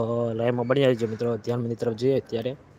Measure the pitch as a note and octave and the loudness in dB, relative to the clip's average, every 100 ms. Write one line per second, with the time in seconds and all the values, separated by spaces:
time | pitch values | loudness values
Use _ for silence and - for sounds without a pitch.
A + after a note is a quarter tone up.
0 | A2+ A#2+ A#2 A2+ A#2 B2 A#2 C3 C3+ A#2+ | 2 0 -2 0 0 0 2 4 4 4
1 | A2+ A2 A#2+ A2+ - A#2+ A#2 A2+ A#2+ A2 | 0 -2 -2 -2 -4 -2 -2 -2 -2 0
2 | B2+ C3+ - A2+ A2 C#3+ - | 0 0 -2 -6 -4 -8 -16